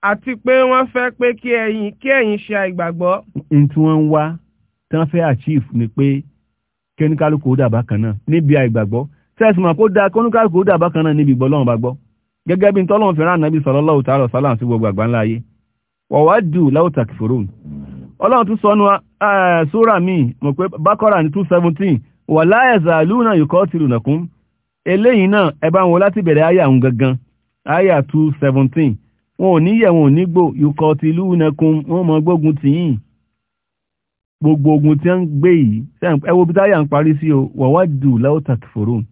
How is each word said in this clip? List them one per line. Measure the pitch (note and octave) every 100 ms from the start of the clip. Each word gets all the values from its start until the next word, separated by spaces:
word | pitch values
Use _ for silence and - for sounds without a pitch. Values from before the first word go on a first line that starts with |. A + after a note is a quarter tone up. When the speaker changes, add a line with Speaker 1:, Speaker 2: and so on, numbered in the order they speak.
Speaker 1:
àti | G3+ G#3 - A#3
pé | A#3+ C4
wọ́n | B3+ B3+ B3+
fẹ́ | B3 B3
pé | - B3 A#3+
kí | B3
ẹ̀yin, | A#3 A3 A3 G#3 G#3
kí | C4+
ẹ̀yin | C4+ A3+ G#3
ṣe | - G#3
àìgbàgbọ́. | F#3+ F3 E3+ E3+ F3 G3 - - -
Speaker 2:
N | D3 D3
tí | D3
wọ́n | D#3 D#3
ń | D3+
wá, | D#3 D3+ E3 _ _ _ _ _
tí | D#3
wọ́n | D#3+
fẹ́ | F3 E3
achieve | B2+ - D3+ G#2+
ni | A#2 A#2
pé | - C#3 C#3 - _ _ _ _ _ _ _
kí |
oníkálukú | D#3 D3+ D#3 D3+ C3+
ó | B2+
dà | B2+
bákan | A2+ A#2+ G#2+
náà | A2 G#2 -
níbi | D#3+ D3 D3
àìgbàgbọ́. | B2+ A2+ G#2 A#2 C#3+ _ _ _
Ṣé | A3
ẹ |
sì | F#3
mọ̀ | F#3 D#3
kó | A3
dáa | G3 G3
kí | G#3+
oníkálukú | A#3 A3+ A3+ E3+
ó |
dà | F#3+ F3+
bákan | E3+ D#3+ D#3
náà |
níbi | D3+ C#3+
ìgbọ́ | B2+ C3
Ọlọ́run | D3 B2
bá | A#2
gbọ́? | B2 C3 _ _ _ _ -
Gẹ́gẹ́ | F3+ G3+
bí | G3+
n | F3+
tọ́lọ́run | G#3 G#3 D#3+
fi |
rán | D#3+ F3
Ànábì | D3+ D#3
sallallahu | C#3+ C3+ D3+ D3
ta'ala | C3 C3+ B2+
sallam | B2 C#3 A2+
sí | A#2+
gbogbo | A#2 A2
àgbáńlá | F#2+ A2+ A#2+
ayé. | A2 A2+ A#2 _ _ _ _ _ _
وَوَدُّوا | C#3 D3+ G#3 F3+ D#3+ D3+
لَوْ | C#3 E3+
تَكْفُرُونَ. | D3 A2+ - A2 B2 G2 - D2 C#2+ C#2 C2+ B1+ -
Ọlọ́run | G3+ B3+ G#3
tún | G#3+
sọ | G#3 G#3
nú, | G3+
eh, | G3 _ _ G#3 G3 F#3 E3+ D#3
súrà | F#3 A3+ G3+
míì, | F3+ F#3 B2 -
mọ̀ | C#3+ C#3
pé | F#3 -
Bákọ́rà | D#3 G#3+ G#3+ G3
ní | D#3
two | D#3 F#3+
seventeen, | F3+ E3+ D3 G3 C3+ - _ -
وَلَا | D#3 E3 G#3+ B3+ A3+
يَزَالُونَ | D#3+ E3 D#3+ A#3 A#3 F#3+
يُقَاتِلُونَكُمْ. | D3+ F3 F#3+ E3+ D3 A#2+ A2 D3+ E3+ _ _ _ _ _ -
Eléyìí | F#3+ A3+ B3 F#3
náà, | G#3 F3 -
ẹ | D#3
bá | F3+
wọn | F#3 E3+
láti | G3 G3
bẹ̀rẹ̀ | E3+ D3+ D#3+
àyà | F3+ D3+
òun | C3
gangan, | C3 A#2+ C3 B2+ _ _ _ _ -
àyà | D#3 F#3+ E3
two | C3+ D#3 D#3 C#3+
seventeen. | C#3+ C3 C3 E3 D3+ G#2 _ _ _ _
Wọn | F#3+
ò | F3
ní | D#3+ A3+
yẹ̀, | A3
wọn | E3+ D3
ò |
ní | C#3+ F#3
gbò, | E3+ E3+ -
يُقَاتِلُونَكُمْ, | D3 D3 D#3 D3 D#3 D#3+ F#3+ F3 D#3 D3 D#3+ D#3 C#3+
wọ́n | E3+ F3+
mọ | D#3
gbógun | D#3 F3 D3+ D3
tì | C#3
yín. | D3+ F3 A2+ - _ _ _ _ _ _ _ _ _ _ _ _ _
Gbogbo | D3+ D3+ C#3+
ogun | D3+ D3 D3+
tí | E3+
wọ́n | F3+
ń | F3
gbé | D3 E3
yìí, | E3+ B2+ G#2+ B2+ _
ṣé | F3 D3+ -
ẹ |
wo | F3+
ibi | F3
táyà | F3 G3 F#3
ń | D3
parí | D3 D#3 D3
sí | D#3
o, | C#3+ C3+ -
وَوَدُّوا | C3 D#3 F#3 C#3 C#3 A#2+
لَوْ | B2+ D#3
تَكْفُرُونَ. | D3 A#2+ - - G#2 A#2+ G#2+